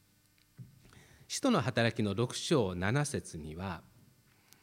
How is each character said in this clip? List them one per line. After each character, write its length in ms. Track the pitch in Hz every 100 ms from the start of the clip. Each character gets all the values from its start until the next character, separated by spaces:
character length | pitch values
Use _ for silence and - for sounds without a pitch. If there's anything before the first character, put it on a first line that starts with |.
| _ _ _ _ _ - - - - - - - -
使 140 | -
徒 100 | 277
の 100 | 214
働 340 | 131 120 117 -
き 80 |
の 100 | 104
六 220 | 98 117 -
章 400 | - 156 95 90
七 300 | 95 139 147
節 320 | 92 - 82
に 180 | 78 82
は、 260 | 95 82 - - - _ _ _ _ -